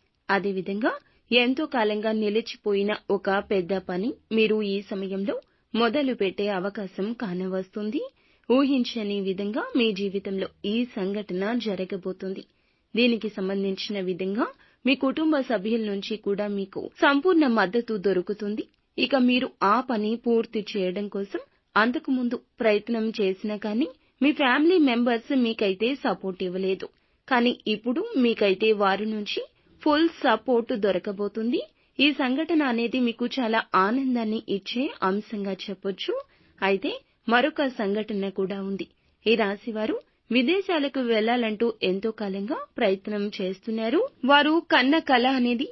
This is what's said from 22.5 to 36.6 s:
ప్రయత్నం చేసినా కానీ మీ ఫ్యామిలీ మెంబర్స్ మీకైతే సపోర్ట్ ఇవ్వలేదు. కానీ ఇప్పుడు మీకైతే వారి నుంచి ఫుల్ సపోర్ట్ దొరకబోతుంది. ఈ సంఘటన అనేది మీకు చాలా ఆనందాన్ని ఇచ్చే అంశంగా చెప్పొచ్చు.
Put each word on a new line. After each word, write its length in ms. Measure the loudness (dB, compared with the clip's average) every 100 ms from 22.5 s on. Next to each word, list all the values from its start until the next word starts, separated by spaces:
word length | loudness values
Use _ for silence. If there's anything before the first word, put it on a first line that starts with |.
| -2
ప్రయత్నం 500 | 2 2 0 -2 -2 0
చేసినా 360 | -2 -2 -4 -6
కానీ 300 | -4 -2 -2 -6 _ 0
మీ 100 | 0
ఫ్యామిలీ 460 | 2 2 4 4 6
మెంబర్స్ 580 | 4 4 2 0 0 2
మీకైతే 600 | 2 2 0 2 0 0
సపోర్ట్ 480 | -2 -2 -6 -6
ఇవ్వలేదు. 460 | -4 -2 -2 -2 -6 _ _ _ 0
కానీ 280 | 2 2 0 -2
ఇప్పుడు 400 | -2 -2 -2 -2 2
మీకైతే 540 | 2 4 2 4 2
వారి 340 | 4 2 2 -2
నుంచి 380 | -4 -6 -8 -10 _ _ _
ఫుల్ 260 | 2 4 2
సపోర్ట్ 640 | 2 0 0 2 0 0
దొరకబోతుంది. 880 | 0 0 0 -2 -6 -6 -4 -2 -2 -6 _ _ 0
ఈ 120 | 0
సంఘటన 520 | 2 0 -2 0 2
అనేది 360 | 2 0 0 0
మీకు 280 | 0 -2 -4
చాలా 360 | -2 0 0 0 2
ఆనందాన్ని 680 | 2 2 0 0 -2 -4 -4
ఇచ్చే 420 | -6 -4 -4 -4 -2
అంశంగా 500 | -2 -2 -4 -6 -6
చెప్పొచ్చు. 680 | -6 -8 -8 -6 -6 -6 -6 -8 _ _ -2